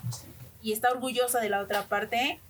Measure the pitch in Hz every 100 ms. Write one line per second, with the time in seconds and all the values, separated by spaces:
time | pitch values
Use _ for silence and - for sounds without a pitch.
0 | - - - - - - 220 214 247 254
1 | 254 247 247 240 214 202 196 202 196 202
2 | 214 233 277 349